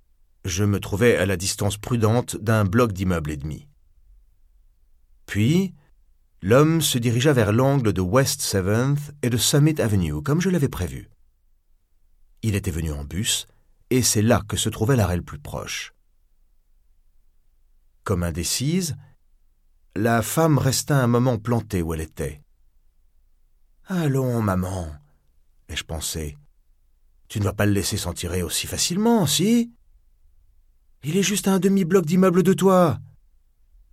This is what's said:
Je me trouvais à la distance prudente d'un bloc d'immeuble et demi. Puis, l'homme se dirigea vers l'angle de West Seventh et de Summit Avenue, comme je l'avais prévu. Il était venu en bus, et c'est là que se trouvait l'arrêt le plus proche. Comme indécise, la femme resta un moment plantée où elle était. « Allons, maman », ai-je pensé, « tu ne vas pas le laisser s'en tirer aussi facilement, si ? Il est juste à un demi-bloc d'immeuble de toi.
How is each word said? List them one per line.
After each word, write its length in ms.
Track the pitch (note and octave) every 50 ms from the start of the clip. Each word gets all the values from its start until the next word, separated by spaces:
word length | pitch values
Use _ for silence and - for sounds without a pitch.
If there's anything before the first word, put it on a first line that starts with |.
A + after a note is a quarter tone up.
| _ _ _ _ _ _ _ _ -
Je 200 | F2+ F2 F#2+ G#2
me 160 | G2+ G2+ F#2+
trouvais 360 | F#2+ - - F#2+ A#2 A#2+ G#2
à 100 | D2 F2+
la 100 | G2 G2
distance 400 | E2+ F#2+ F#2+ - - G2+ G2+ G2+
prudente 600 | - - - B2+ A#2 G#2 G#2 A2 B2 A#2+ - -
d'un 280 | - G#2 G#2 A2+ A2 G#2
bloc 280 | F#2+ F#2+ A#2 B2+ A2+ G2
d'immeuble 380 | F2+ G2 F#2 F#2 E2 D2+ D2
et 60 | D#2
demi. 320 | C#2 C2+ D#2 D2 - - - _ _ _ _ _ _ _ _ - - _ _ _ _ _ _ _ _ _ _ _ _ _ _ _ _ _ _ _ _ -
Puis, 480 | - - G2 G#2+ A#2+ D#3+ F3+ G3 F#3 - - _ _ _ _ _ _ _ _ _ _ _ - -
l'homme 400 | F#2 A2+ C3 D3+ D#3 D#3+ E3 D3
se 160 | - - B2+
dirigea 340 | A#2 B2 A2+ B2 A#2+ D#3 D3
vers 200 | B2 G#2+ G2 G#2
l'angle 400 | A#2 C3 C#3 C#3 C#3+ A#2+ G#2+ F#2
de 80 | F2+
West 420 | F#2 F2+ F#2+ C3 C3+ - - - -
Seventh 680 | - - G2 F2+ F#2+ G#2+ A2+ B2 C#3 C#3+ D3 D3 - - - -
et 80 | B2
de 60 | A#2
Summit 440 | A#2+ - - - C#3+ C#3+ D#3+ D3+ D3+
Avenue, 420 | G#2 A2+ G#2 G2 F2 D#2 D2 D2+ D2
comme 180 | - C#3+ E3+
je 100 | F3 F#3+
l'avais 180 | F#3 E3+ C#3+ B2
prévu. 400 | - - F2+ E2+ B1+ C2 - - - _ _ _ _ _ _ _ _ _ _ _ _ _ _ _ _ _ _ _ _ _ _ _ _ _ -
Il 120 | G#2+ G2
était 160 | G2+ - F#2+
venu 220 | D#2 E2 D#2 D#2+ D2
en 120 | C#2+ C#2+
bus, 420 | C#2+ D2 E2+ - - - - - _ _ _ _ _ _ _ _ -
et 120 | B2 B2+ A2+
c'est 200 | - - A2 G#2
là 200 | A2+ A#2+ F#2+ -
que 100 | - -
se 120 | F2 - A2
trouvait 280 | - - A2+ G#2+ C#3
l'arrêt 200 | A#2+ G2+ E2+ F2+
le 60 | E2+ D2
plus 160 | - - -
proche. 560 | - - - B1 G1+ - - - - - _ _ _ _ _ _ _ _ _ _ _ _ _ _ _ _ _ _ _ _ _ _ _ _ _ _ _ _ _ _ _ _ _ _ _ _ _ _ _ _ _ _ -
Comme 200 | - G#2 F2 F2
indécise, 720 | F2 D#2 E2 E2+ - - - B2 D3 E3+ F#3+ F#3 D#3 A#2+ - - - _ _ _ _ _ _ _ _ _ _ _ _ _ _ _ _ -
la 240 | F2 G#2+ A#2 A#2 A#2
femme 380 | A2 - - D#3+ E3 E3 D3+ C3
resta 440 | G#2 C3 B2 - - - D3+ C#3 B2+
un 40 |
moment 320 | A#2 A#2+ A#2+ B2 C3 B2 G#2
plantée 420 | - A#2+ A#2+ A#2 A2 - - F#2
où 140 | E2 D#2+ E2
elle 80 | D#2 D#2+
était. « 400 | - - - D#2+ C#2 D2 - - _ _ _ _ _ _ _ _ _ _ _ _ _ _ _ _ _ _ _ _ _ _ _ _ _ _ _ _
Allons, 560 | - F#3 F3 E3 D3 C3+ C3+ C3 B2+ A#2+ A#2 A2
maman », 520 | G#2 F#2+ F#2 F#2 F#2 G2 F#2 E2+ D#2 D2+ D2 - _ _ _ _ _ _ _ _ _ _ _ _ -
ai-je 160 | E2 - -
pensé, « 520 | - D#2+ D#2 - - - E2 D#2 D2 D2 - - _ _ _ _ _ _ _ _ _ _ _ _ _ _ _ _ -
tu 100 | - A2+
ne 60 | G2+
vas 80 | F#2+ F#2+
pas 100 | - G#2
le 80 | G#2 G2+
laisser 240 | G2 F#2+ - G#2+
s'en 160 | F#2+ - F2+ D#2+
tirer 300 | - - E2+ E2+ F#2 F2
aussi 240 | D2+ - - -
facilement, 600 | D2 - - - - F3 F#3+ G#3+ A#3 A#3 A3+ F3+
si ? 460 | D3+ D3 - G#3+ G#3+ A#3 A#3+ A#3 A#3 - _ _ _ _ _ _ _ _ _ _ _ _ _ _ _ _ _ _ _ _ _ _ _ _ _ -
Il 140 | C#3 D#3+
est 60 | G3 G3
juste 260 | - G#3 G3 - G#3
à 40 | F#3+
un 60 | F#3+
demi-bloc 480 | E3+ G3 G3 G3 F#3+ D#3 F#3 G3 E3
d'immeuble 360 | D3 D3+ F3 F#3 F#3+ E3+ F3+ F3+
de 120 | F#3 F#3+
toi. 440 | F3+ F#3 G3 F#3+ F#3 F3+ E3 A2 - - - - - _ _ _ _ _ _ _ _ _ _ _ - - _